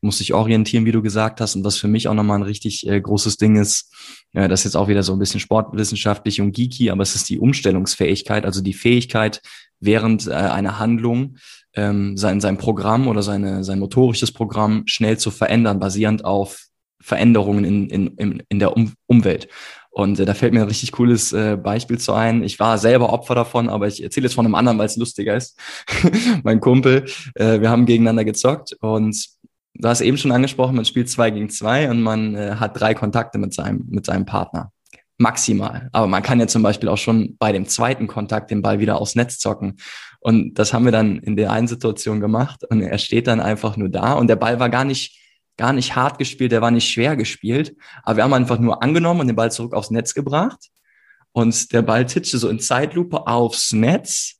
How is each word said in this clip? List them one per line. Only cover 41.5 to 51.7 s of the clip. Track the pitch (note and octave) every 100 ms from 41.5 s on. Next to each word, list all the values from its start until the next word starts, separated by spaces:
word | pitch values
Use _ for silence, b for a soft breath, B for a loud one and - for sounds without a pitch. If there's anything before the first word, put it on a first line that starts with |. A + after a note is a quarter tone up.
einen | A2 A#2
Situation | A#2+ A#2 G#2 - G#2+
gemacht | G#2 A2 C#3 -
und | - A2
er | F#2 G#2
steht | - A2+ A#2+
dann | A2+
einfach | - G#2+ A2 G#2+
nur | F#2+
da | F2+ G2+
und | D3 A#2
der | A2
Ball | A2+ A#2+
war | B2
gar | A#2+ C3+
nicht | C3 - b b b _ -
gar | A#2+
nicht | C#3 B2 -
hart | C3 -
gespielt, | C3 - B2+
der | A#2
war | A#2
nicht | A#2 -
schwer | - B2 D3
gespielt, | A2 - G#2 B2 D#3 - B B
aber | - A2
wir |
haben | B2
einfach | C3+ B2 A#2
nur | A#2 -
angenommen | B2+ E3 E3+ F3
und | C3
den | A2
Ball | A2+
zurück | - A#2 G2+
aufs | G#2
Netz | A2+ A2+ -
gebracht | C#3 D3 G#3+ - - _ b b b b b
und | A#2+ A2+ A2+ -